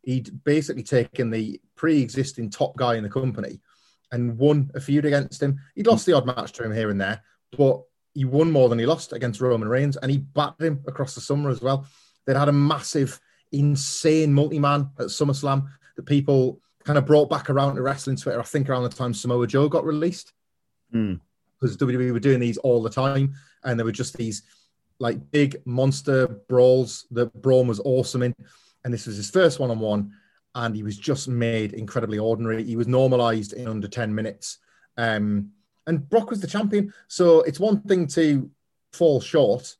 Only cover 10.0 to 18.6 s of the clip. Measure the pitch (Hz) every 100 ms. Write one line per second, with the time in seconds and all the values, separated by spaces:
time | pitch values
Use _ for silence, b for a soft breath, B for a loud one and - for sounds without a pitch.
10 | 131 139 139 - 147 - 160 143 139 -
11 | 131 - - 143 147 127 123 139 139 B
12 | B B - 135 143 143 143 147 - 151
13 | 135 - _ _ _ 143 143 139 139 -
14 | 156 156 156 139 147 156 143 143 139 -
15 | 127 - 143 139 143 139 139 B B -
16 | - 143 139 139 127 - _ _ - 147
17 | 139 151 143 147 143 135 139 139 127 139
18 | - 135 - 120 - 151